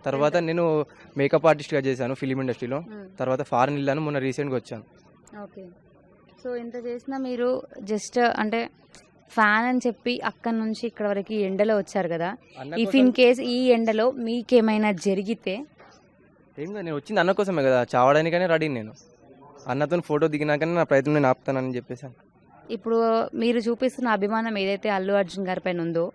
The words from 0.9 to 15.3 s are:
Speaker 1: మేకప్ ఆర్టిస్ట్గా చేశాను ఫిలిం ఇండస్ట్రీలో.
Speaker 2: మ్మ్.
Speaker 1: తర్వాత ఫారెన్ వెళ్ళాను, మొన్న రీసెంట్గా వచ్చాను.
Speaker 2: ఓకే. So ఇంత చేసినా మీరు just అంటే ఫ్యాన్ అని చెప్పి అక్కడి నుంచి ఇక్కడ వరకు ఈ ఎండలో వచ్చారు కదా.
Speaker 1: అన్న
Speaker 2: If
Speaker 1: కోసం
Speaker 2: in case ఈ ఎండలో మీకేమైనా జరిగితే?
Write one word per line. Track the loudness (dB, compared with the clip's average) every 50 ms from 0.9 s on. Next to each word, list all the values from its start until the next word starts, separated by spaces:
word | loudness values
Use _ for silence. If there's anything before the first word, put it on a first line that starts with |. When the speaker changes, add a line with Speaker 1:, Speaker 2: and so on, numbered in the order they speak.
| -10 -20 -20 -10 _
Speaker 1:
మేకప్ | -2 0 2 2 4 4
ఆర్టిస్ట్గా | 4 4 4 0 -4 -4 -2
చేశాను | 0 -2 -2 -2 -2 -4 -4
ఫిలిం | -4 -4 -4 -2 -2
ఇండస్ట్రీలో. | -2 -4 -4 -6 -6 -6 -6 -8
Speaker 2:
మ్మ్. | -8 -10 -16 -16 -18 -18 -8 -6
Speaker 1:
తర్వాత | -2 -2 -2 -2
ఫారెన్ | -2 0 2 2 2 2 0
వెళ్ళాను, | -2 -2 -2 -2 -2
మొన్న | -2 -2 -2 -2
రీసెంట్గా | -2 -2 -4 -4 -4 -4 -4
వచ్చాను. | -6 -6 -8 -16 -16 -16 _ _ _ _ _ _ _ _ -20 -18 -18
Speaker 2:
ఓకే. | -18 -18 _ -20 -20 -20 -20 _ _ _ _ _ _ _ _ _ _ _ _ _ -12
So | -10 -10
ఇంత | -8 -10 -10 -12
చేసినా | -10 -10 -8 -10 -10 -8 -8 -8 -6
మీరు | -6 -6 -4 -2 0 0 0 -2 -6 -12 -18 -16
just | -6 -6 -6 -6 -6 -4 0 2 2 2 2 0
అంటే | -2 -2 -2 -4 -4 -6 _ _ _ _ -20 -20 _ _ _ _ _ _
ఫ్యాన్ | 0 2 4 4 4 4 2
అని | 2 0 0 0
చెప్పి | -2 -4 -4 _ -6 -6 -4 -4
అక్కడి | -6 -8 _ -6 -4 -2
నుంచి | -2 -2 -4 -4 -4 -6
ఇక్కడ | -8 _ -4 -4 -2
వరకు | -2 -2 -4 -4
ఈ | -4
ఎండలో | -4 -2 -2 0 2 2 2 2 0
వచ్చారు | 0 -2 -2 -2 -2 -2
కదా. | -2 -4 -4 -6 -6 -10 _ _ -18 -16
Speaker 1:
అన్న | -12 -6 -2
Speaker 2:
If | -2 0
Speaker 1:
కోసం | 4 4 6
Speaker 2:
in | 6 6
case | 6 6 6 6 6 2
ఈ | 0 -4 -2 0 4
ఎండలో | 4 4 4 2 0 0 2 0 0
మీకేమైనా | -2 -2 -6 -4 -4 -6 0 4 4 4 6 4 2 2 2 0
జరిగితే? | 0 0 -2 -2 -2 -2 -2 -4